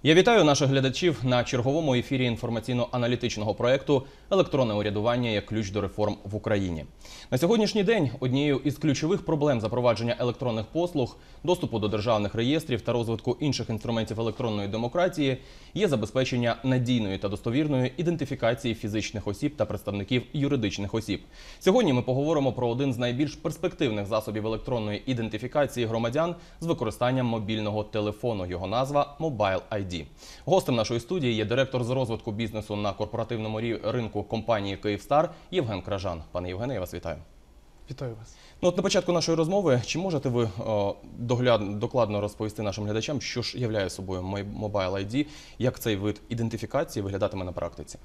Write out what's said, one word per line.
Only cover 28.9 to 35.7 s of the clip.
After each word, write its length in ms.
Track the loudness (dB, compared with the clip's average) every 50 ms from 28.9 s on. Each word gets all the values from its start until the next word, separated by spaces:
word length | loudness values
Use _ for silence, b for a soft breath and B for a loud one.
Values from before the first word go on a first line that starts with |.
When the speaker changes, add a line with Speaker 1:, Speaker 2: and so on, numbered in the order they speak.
| 2 0 0 0 -4 -4
Speaker 1:
Mobile 420 | -4 -4 0 2 2 2 2 0 -2 -2
I 140 | -4 -4 -4
D. 100 | -4 -6 -6 -8 -10 B B B B B B B
Гостем 300 | 2 2 4 4 2 2
нашої 240 | 2 2 0 -2 -4
студії 340 | -2 -2 -2 0 0 2 2
є 120 | 2 0
директор 380 | 2 2 2 2 2 0 -2 -2
з 60 | 0
розвитку 420 | 0 0 0 -2 -2 -4 -4 -6
бізнесу 440 | -4 -4 -4 -4 -4 -6 -6 -4 -4
на 180 | -2 -2 -2 -2
корпоративному 680 | -2 -6 -4 -2 -6 -4 -2 -4 -4 -4 -4 -4 -2
рі-, 300 | -2 -2 -2 -2 -2 -2
ринку 320 | -2 0 -2 -2 -4 -4 -4
компанії 540 | -2 -4 -4 2 2 2 2 2 -2 -4
«Київстар» 540 | -2 -2 -2 -2 -2 0 2 4 4 4 2 B B B B
Євген 300 | -2 -2 0 0